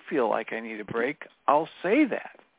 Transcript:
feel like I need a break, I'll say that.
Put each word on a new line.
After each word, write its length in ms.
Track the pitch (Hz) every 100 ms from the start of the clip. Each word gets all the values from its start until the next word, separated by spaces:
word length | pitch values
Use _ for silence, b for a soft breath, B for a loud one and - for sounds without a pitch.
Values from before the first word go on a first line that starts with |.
| -
feel 200 | 156 113
like 240 | 110 113
I 60 | 113
need 200 | 113 110
a 60 | 101
break, 380 | 117 123 147 - _ -
I'll 220 | 143 160 -
say 220 | 170 240 285
that. 340 | 123 - - _